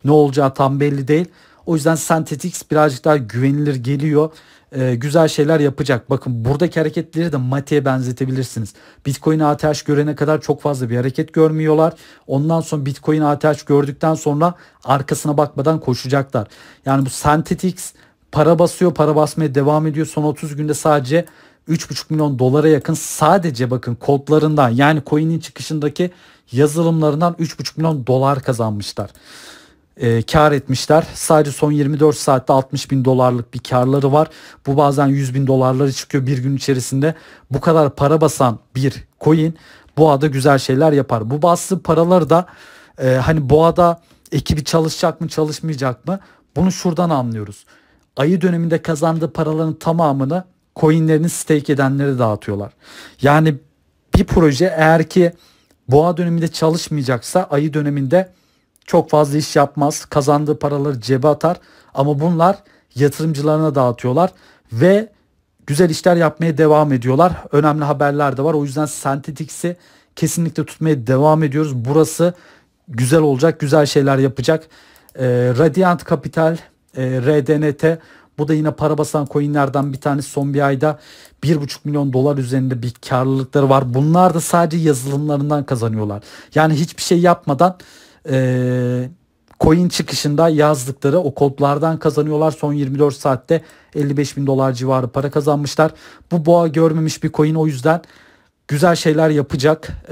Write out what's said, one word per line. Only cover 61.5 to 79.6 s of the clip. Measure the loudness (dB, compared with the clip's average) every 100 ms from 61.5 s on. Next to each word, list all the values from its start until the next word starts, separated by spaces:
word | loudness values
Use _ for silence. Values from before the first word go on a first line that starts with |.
| -4 _ _ _
Ama | -2 -2 0
bunlar | 0 2 2 0 _ _ _
yatırımcılarına | 0 0 0 -4 -2 0 0 0
dağıtıyorlar | 0 0 0 -2 0 0 -4 _ _ -10
ve | 2 4 4 0 _ _ _ _ _ -4
güzel | 0 2
işler | 2 2 2
yapmaya | 2 0 -2 2
devam | 4 4 2
ediyorlar. | 0 0 2 2 0 -4
Önemli | 0 2 0
haberler | -2 0 0 0 -2 0
de |
var. | -2
O | -2
yüzden | -2 -4 -6
Synthetix'i | -6 -6 -6 -8 -12 -12 -8 -8 -8 _ _ _ -4
kesinlikle | -4 -2 -4 -4
tutmaya | -8 -4 -2 -2 0
devam | 2 4 2
ediyoruz. | 0 -2 -4
Burası | -4 0 2 2 2 -2 -2 -16 _ _ _ -12
güzel | -4 2 2
olacak, | 2 2 0 0
güzel | 0 2 2
şeyler | 2 2 2
yapacak. | 0 -2 -2 -2 -4 _ _ _ _ -6
Ee, | -2 0 0 2
Radiant | 2 2 0 0 -2
Capital, | -4 -4 -2 -2 -2 -10 _ _ -8
e, |
R | -4 -2 0 0 2
D | 0
N | 0 0
T, | 0 -2 -8 -20 _ -6
bu | -2
da |
yine | 0 -2
para | -2 -2 -2
basan | -2 -4 -2
coinlerden | -2 -2 0